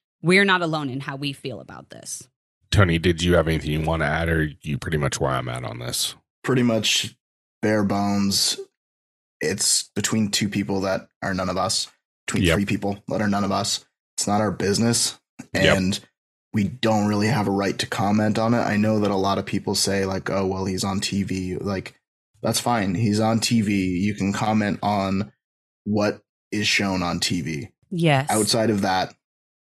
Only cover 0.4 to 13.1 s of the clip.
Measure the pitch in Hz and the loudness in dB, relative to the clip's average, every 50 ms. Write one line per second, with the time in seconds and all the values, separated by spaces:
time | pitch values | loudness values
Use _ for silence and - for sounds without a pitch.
0.4 | 202 196 185 180 175 160 160 156 147 135 123 139 139 147 139 135 143 139 135 - | 6 6 4 2 2 0 -2 -2 -2 -4 -6 -6 -6 -8 -8 -6 -6 -6 -6 -6
1.4 | - 135 110 80 65 - - - 69 - - - - - - - - _ _ _ | -8 -10 -10 -10 -14 -16 -18 -18 -18 -20 -20 -18 -14 -14 -14 -14 -14 _ _ _
2.4 | _ _ _ _ _ - - 104 98 87 82 82 80 90 82 80 87 87 87 85 | _ _ _ _ _ 0 4 4 4 4 4 2 2 2 0 2 2 2 4 4
3.4 | 78 80 80 76 - - 76 78 78 80 82 80 78 73 78 80 85 82 82 80 | 4 2 0 -2 -2 -2 -2 -2 -2 -2 -2 -2 -2 -2 -2 -2 0 0 0 0
4.4 | 78 76 71 - - 76 71 62 - 82 80 76 71 67 - - 71 67 65 64 | 0 -2 -4 -8 -8 -6 -6 -6 -4 -4 -4 -2 -2 -2 -4 -2 -2 -2 -2 -4
5.4 | 64 62 60 62 62 55 57 60 60 62 - - - - - - _ _ _ _ | -4 -6 -8 -8 -8 -10 -10 -10 -10 -8 -6 -4 -4 -6 -8 -12 _ _ _ _
6.4 | - - 127 131 123 120 113 110 107 - - - - - - _ _ _ _ _ | -2 0 2 4 4 4 4 2 2 0 0 -2 -2 -4 -10 _ _ _ _ _
7.4 | _ _ _ - - 107 107 107 101 98 101 101 101 101 101 101 98 98 98 - | _ _ _ -4 0 0 2 2 2 2 0 0 0 0 2 2 2 2 2 0
8.4 | - - - - - - _ _ _ _ _ _ _ _ _ _ _ _ _ - | 0 0 -2 -4 -8 -16 _ _ _ _ _ _ _ _ _ _ _ _ _ -6
9.4 | - - 101 107 - - - - - - - 104 101 - 113 110 107 98 - - | -4 -2 -2 0 0 0 0 0 -2 -4 -6 -4 -2 0 0 0 0 0 0 0
10.4 | 113 101 101 101 98 98 98 98 95 95 95 - - - _ - - 95 95 92 | -2 0 -2 -2 -2 0 -2 -2 0 0 -2 -2 -4 -10 _ -8 -6 -4 -2 -2
11.4 | 92 92 90 92 90 - - - - - _ _ _ _ _ _ - - - 104 | -2 -2 -2 -2 0 0 0 -2 -4 -6 _ _ _ _ _ _ -8 -4 0 2
12.4 | 98 82 80 101 101 - 107 - - 101 98 - - - | 4 4 4 2 2 0 -2 -2 -2 -4 -6 -6 -6 -6